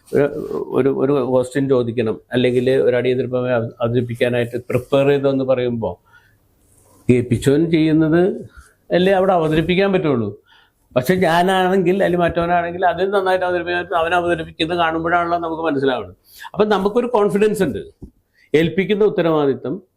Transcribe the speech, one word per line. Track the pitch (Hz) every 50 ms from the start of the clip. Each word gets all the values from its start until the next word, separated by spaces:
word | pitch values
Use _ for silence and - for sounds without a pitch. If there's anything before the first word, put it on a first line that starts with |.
| _ - -
ഒരു, | 131 147 - - - - - - - - -
ഒരു, | - 127 127 135
ഒരു | 135 131 135 135 143
ക്വസ്റ്റ്യൻ | 139 123 131 127 127 123 127 - 143 139 135
ചോദിക്കണം, | 131 123 120 117 113 123 110 110 95 - - - 120
അല്ലെങ്കിൽ | 123 123 123 123 127 123 127
ഒരു | 131 135 - 123 123
അടിയന്തര | 123 123 127 127 131 120
പ്രമേയം | 120 127 127 123 127 123
അവ-, | 117 113 117 - -
അവതരിപ്പിക്കാനായിട്ട് | 120 117 120 127 127 117 117 117 127 123 123 120 120 120 123
പ്രിപ്പയർ | 120 - - 127 123 123 - 143 139 139 139
ചെയ്തോന്ന് | 143 139 135 139 135 135 127
പറയുമ്പോ | 127 131 123 123 123 120 117 107 90 87 - _ _ _ - _ _ _ _ _ _ _ _ _ _ _ _ _ _ _ _ _ -
കേൾപ്പിച്ചവൻ | 123 123 120 123 120 117 - 139 139 160 165 160
ചെയ്യുന്നത് | 165 156 156 160 156 160 160 151 165 170 180 202 233 - - - - - - - _ _ _ -
അല്ലേ | 170 175 185 190 196
അവിടെ | 185 190 196 185
അവതരിപ്പിക്കാൻ | 170 160 156 156 160 160 170 180 180 202 196 185
പറ്റുള്ളൂ. | 180 156 151 135 120 107 101 98 - _ _ _ _ _ _ _ _ _ _ -
പക്ഷെ | 123 - - 185
ഞാനാണെങ്കിൽ | 185 185 160 165 175 180 190 190 185 185 180 190 196 175 175 185 196 185
അല്ലെങ്കിൽ | 170 175 175 170
മറ്റവനാണെങ്കിൽ | 165 165 170 170 175 175 175 170 170 175 180 190
അതിൽ | 175 165 170 190 196
നന്നായിട്ട് | 208 196 190 185 185 185 180
അവതരിപ്പിക്കാൻ | 180 180 175 170 175 175 175 175 175 185
അവൻ | 170 160 170 180
അവതരിപ്പിക്കുന്നത് | 175 170 175 175 165 160 165 165 - 165 156 180 175
കാണുമ്പോഴാണല്ലോ | 170 160 160 165 165 170 175 175 170 170 170 170
നമുക്ക് | 165 160 160 156 165
മനസ്സിലാവുന്നത്. | 160 143 135 139 131 127 113 98 92 95 _ _ _ - - - - -
അപ്പം | 180 214 208
നമുക്കൊരു | 214 190 190 202 208 240 247
കോൺഫിഡൻസ് | 240 247 214 208 196 160 202 214 214 190 - 185
ഉണ്ട്, | 139 101 92 76 - - - - - _ _ _ _ _ _ _ _ -
ഏൽപ്പിക്കുന്ന | 151 170 160 165 190 185 175 208 196 214
ഉത്തരവാദിത്തം | 196 - 185 165 165 160 151 143 139 127 120 - 123 160 202 - _ _